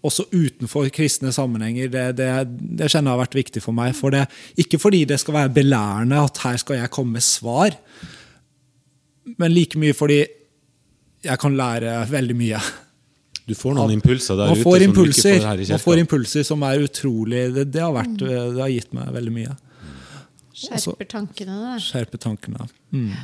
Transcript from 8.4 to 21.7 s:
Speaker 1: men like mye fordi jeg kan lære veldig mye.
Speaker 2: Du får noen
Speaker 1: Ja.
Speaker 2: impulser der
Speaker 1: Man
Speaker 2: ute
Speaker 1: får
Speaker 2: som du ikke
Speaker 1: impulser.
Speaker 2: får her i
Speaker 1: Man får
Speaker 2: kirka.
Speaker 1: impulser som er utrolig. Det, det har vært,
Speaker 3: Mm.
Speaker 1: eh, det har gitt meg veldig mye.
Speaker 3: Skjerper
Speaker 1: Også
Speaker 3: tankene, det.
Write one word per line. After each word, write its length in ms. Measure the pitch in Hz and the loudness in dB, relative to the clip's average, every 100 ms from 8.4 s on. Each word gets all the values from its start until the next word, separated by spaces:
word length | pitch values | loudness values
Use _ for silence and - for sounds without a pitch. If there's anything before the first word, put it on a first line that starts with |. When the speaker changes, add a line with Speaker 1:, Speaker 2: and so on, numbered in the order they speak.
| _ _ _ _ _ _ _ _ - | _ _ _ _ _ _ _ _ -18
Speaker 1:
men 240 | - 170 | -2 4
like 280 | 170 165 156 | 4 4 2
mye 160 | 151 139 | 0 2
fordi 240 | 147 147 147 - _ _ _ _ _ _ _ _ | 4 4 2 -4 _ _ _ _ _ _ _ _
jeg 160 | 143 131 | -6 0
kan 140 | 147 135 | 0 0
lære 380 | 127 117 113 117 113 | 0 -2 -4 -4 -4
veldig 300 | 143 123 120 | -2 -2 -2
mye. 220 | 117 107 - - _ _ _ _ _ - - | -2 -2 -6 -10 _ _ _ _ _ -16 -10
Speaker 2:
Du 80 | |
får 200 | 107 127 | -6 -2
noen 160 | 139 110 | 0 2
Speaker 1:
Ja. 60 | 107 | 4
Speaker 2:
impulser 420 | 123 127 - 95 | 4 2 0 2
der 120 | 104 | 4
Speaker 1:
Man 60 | 135 | 4
Speaker 2:
ute 40 | |
Speaker 1:
får 140 | 170 180 | 6 8
Speaker 2:
som 20 | |
du 60 | |
ikke 80 | 196 | 8
Speaker 1:
impulser. 440 | 190 165 139 202 190 | 6 6 6 4 4
Speaker 2:
får 60 | 107 | 2
her 140 | 98 | -2
i 40 | 98 | 0
Speaker 1:
Man 140 | 151 | 0
får 100 | - 170 | 4 4
Speaker 2:
kirka. 80 | |
Speaker 1:
impulser 420 | 165 147 113 151 143 | 4 0 0 -2 -2
som 160 | 151 | -2
er 200 | 139 139 | 0 0
utrolig. 600 | 143 - 139 113 110 123 127 | 0 -2 -4 -2 -2 -2 -2
Det, 100 | 131 139 | -2 -2
det 100 | 151 | -2
har 100 | 165 | -2
vært, 200 | 127 117 208 | -2 -4 -4
Speaker 3:
Mm. 100 | 131 | -4
Speaker 1:
eh, 220 | 123 120 | -4 -4
det 60 | 123 | -4
har 80 | 135 | -2
gitt 220 | 123 - | -4 -6
meg 140 | 120 127 | -10 -8
veldig 180 | 123 117 | -8 -6
mye. 220 | 117 117 139 _ _ 78 69 - 139 - _ _ | -6 -8 -12 _ _ -20 -20 -20 -20 -20 _ _
Speaker 3:
Skjerper 220 | - - 240 | -18 -10 -8
Speaker 1:
Også 320 | - - 196 | -6 -8 -12
Speaker 3:
tankene, 480 | 220 202 - 185 196 | -10 -10 -12 -12 -10
det. 200 | 240 | -10